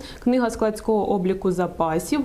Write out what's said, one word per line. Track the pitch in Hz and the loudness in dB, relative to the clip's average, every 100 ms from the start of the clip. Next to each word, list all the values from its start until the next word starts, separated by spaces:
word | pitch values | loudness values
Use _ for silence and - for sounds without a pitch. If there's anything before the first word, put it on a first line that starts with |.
| - - | -8 -4
книга | 247 254 233 | 0 2 2
складського | 233 220 214 - 214 - | 0 -2 0 0 2 2
обліку | 202 180 190 190 | 0 0 0 0
запасів, | 175 175 - 165 160 175 294 | 0 -2 -2 0 0 0 -2